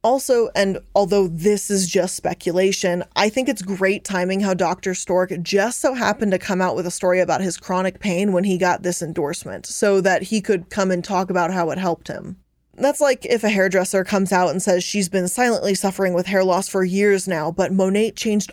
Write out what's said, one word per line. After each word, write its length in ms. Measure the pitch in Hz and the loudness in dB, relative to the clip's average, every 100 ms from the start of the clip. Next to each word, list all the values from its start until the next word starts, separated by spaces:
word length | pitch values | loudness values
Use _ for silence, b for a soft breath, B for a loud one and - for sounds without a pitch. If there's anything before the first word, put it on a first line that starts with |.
Also, 460 | 226 262 - 240 226 - | 2 2 2 2 2 2
and 240 | 196 190 - 196 | 0 -2 0 0
although 320 | 196 202 185 | 2 2 2
this 420 | 160 190 202 - | 2 2 2 0
is 200 | 196 185 | -2 2
just 260 | 190 180 - | 0 0 -2
speculation, 880 | 151 131 180 175 196 190 190 175 - - | -6 -4 -2 2 2 2 0 -2 -2 0
I 140 | 208 | 0
think 200 | 262 254 | 0 -2
it's 120 | 262 | -4
great 420 | 185 190 190 208 | -6 -2 0 -2
timing 360 | - 190 180 190 | -4 -4 -2 0
how 140 | 202 | 0
Doctor 400 | 185 170 180 190 | 0 0 -2 -4
Stork 400 | 180 - 180 185 165 | -6 0 0 0 -4
just 400 | 165 196 214 - | 0 0 0 0
so 140 | 294 254 | -2 0
happened 360 | 208 208 208 | -2 0 0
to 80 | 185 | 0
come 220 | - 185 | 0 0
out 140 | 185 135 | 0 0
with 120 | 175 | -4
a 40 | |
story 280 | - 185 180 | -2 2 2
about 220 | 175 151 | 2 0
his 160 | 185 - | 0 -6
chronic 420 | - 185 185 - | -4 -2 -2 -2
pain 320 | 208 175 311 | -4 0 2
when 140 | 220 202 | 2 2
he 120 | 180 | 0
got 260 | 180 175 | 0 0
this 180 | 180 170 | -2 -4
endorsement, 640 | 160 175 143 170 - 95 - | -6 -4 -4 -4 -10 -12 -12
so 340 | - 208 196 | -2 2 4
that 220 | 190 175 | 2 0
he 160 | 185 220 | 0 -4
could 300 | 190 196 170 | 0 -2 -2
come 220 | 214 185 | -2 0
and 120 | 180 | -2
talk 260 | - 190 185 | -2 -2 0
about 220 | 180 170 | 0 0
how 200 | 185 165 | 0 -2
it 60 | 151 | -2
helped 300 | 185 160 - | -2 -4 -8
him. 300 | - - 185 _ _ _ - | -12 -12 -16 _ _ _ -2
That's 260 | 269 285 | -2 2
like 240 | 285 269 - | 0 0 0
if 180 | 226 | 0
a 60 | 214 | 2
hairdresser 540 | 202 190 185 185 196 | 2 2 2 2 -2
comes 280 | 180 202 190 | 0 0 2
out 200 | 185 180 | 2 2
and 100 | 185 | 0
says 220 | 196 180 | 0 0
she's 260 | - 208 180 | 0 -2 -2
been 180 | 190 180 | -2 -2
silently 460 | - 247 220 202 | 0 0 2 0
suffering 400 | 190 196 190 190 | 0 -2 0 0
with 140 | 175 180 | 0 0
hair 160 | 196 | 2
loss 260 | 185 180 190 | 2 2 0
for 160 | 196 185 | -2 0
years 420 | 190 208 196 185 | 2 4 2 0
now, 240 | 165 151 | -2 -2
but 220 | 170 180 | -2 0
Monat 420 | 190 190 202 220 214 | 2 2 2 0 -2
changed 360 | 220 208 - | -2 -2 -2